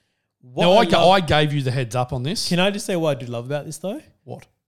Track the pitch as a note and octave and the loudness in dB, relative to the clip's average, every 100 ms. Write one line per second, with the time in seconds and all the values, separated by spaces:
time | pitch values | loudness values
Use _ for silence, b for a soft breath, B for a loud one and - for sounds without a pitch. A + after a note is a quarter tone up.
0 | _ _ _ _ B2+ C3 E3+ G3+ F3+ F3 | _ _ _ _ -12 0 4 6 6 4
1 | E3+ G3 D#3 D3+ D3+ C#3+ C3 C3 A#2+ B2 | 6 4 4 2 2 0 -2 -4 -4 -4
2 | B2 C3 C3 G#3+ - F3 G3 G3+ - F3+ | -4 -6 -6 -6 -4 0 0 -2 -4 -2
3 | D#3+ C3+ B2 A#2 B2 D3 D3+ D3+ F3+ C#4 | -2 -4 -8 -10 -8 -8 -10 -12 -10 -10
4 | - _ - - - _ | -14 _ -18 -18 -20 _